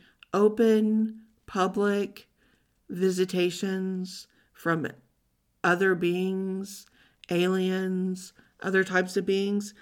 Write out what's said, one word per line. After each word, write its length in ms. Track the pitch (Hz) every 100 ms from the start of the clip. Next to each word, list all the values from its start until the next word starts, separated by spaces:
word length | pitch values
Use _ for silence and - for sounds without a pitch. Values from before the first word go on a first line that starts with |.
| _ _ -
open, 880 | 196 214 208 226 214 214 220 220 - - _ -
public 800 | 196 185 185 202 202 196 - - _ _ _ _ _ -
visitations 1400 | 175 190 180 185 180 180 175 196 190 190 185 185 - - _ _
from 340 | - 170 165 139 - _ _ _ _ _ _
other 320 | 180 180 190 180
beings, 920 | 175 180 185 190 190 190 196 - - _ _ _ -
aliens, 1040 | 175 180 185 185 185 185 185 185 185 185 - _ -
other 220 | 190 190
types 340 | 185 185 180 196
of 80 | 185
beings, 480 | 196 196 202 202 -